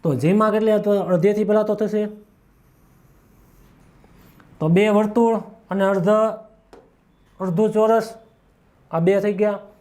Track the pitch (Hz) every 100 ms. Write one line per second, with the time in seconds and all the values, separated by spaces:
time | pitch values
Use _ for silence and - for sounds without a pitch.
0 | 170 131 147 202 214 214 220 214 208 202
1 | 170 180 190 208 208 214 214 208 214 214
2 | 208 208 - _ _ _ _ _ _ _
3 | _ _ _ _ _ _ _ _ _ _
4 | _ _ - _ - - 156 170 214 208
5 | 214 214 233 220 - - _ 190 196 196
6 | 175 214 220 214 - _ _ - _ _
7 | _ _ _ _ 190 170 220 214 220 226
8 | 220 - _ _ _ _ _ _ _ 160
9 | 170 196 208 190 208 196 - _